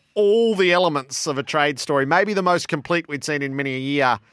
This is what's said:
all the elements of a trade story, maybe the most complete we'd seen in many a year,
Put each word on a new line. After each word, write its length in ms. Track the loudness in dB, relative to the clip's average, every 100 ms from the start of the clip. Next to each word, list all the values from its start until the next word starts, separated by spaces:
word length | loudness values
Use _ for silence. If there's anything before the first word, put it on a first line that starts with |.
| _
all 400 | 0 2 4 2
the 180 | 2 4
elements 540 | 4 2 0 -6 -6 -4
of 100 | -4
a 40 |
trade 360 | -2 0 0 -2
story, 280 | -2 0 2
maybe 260 | 2 2
the 80 | 0
most 260 | 0 0 -2
complete 380 | -6 -2 -4 -2
we'd 160 | -8
seen 200 | -6 -4
in 120 | -4
many 200 | -4 -4
a 40 | -4
year, 400 | -2 0 2 0 -6